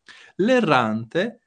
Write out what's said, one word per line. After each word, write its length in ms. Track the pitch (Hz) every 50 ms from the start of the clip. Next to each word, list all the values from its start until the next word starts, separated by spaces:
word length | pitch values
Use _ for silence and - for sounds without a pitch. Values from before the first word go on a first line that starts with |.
| _ - - - - - _
L'errante 1040 | - 185 233 262 247 220 165 143 127 117 110 107 110 120 - - 160 196 240 - - _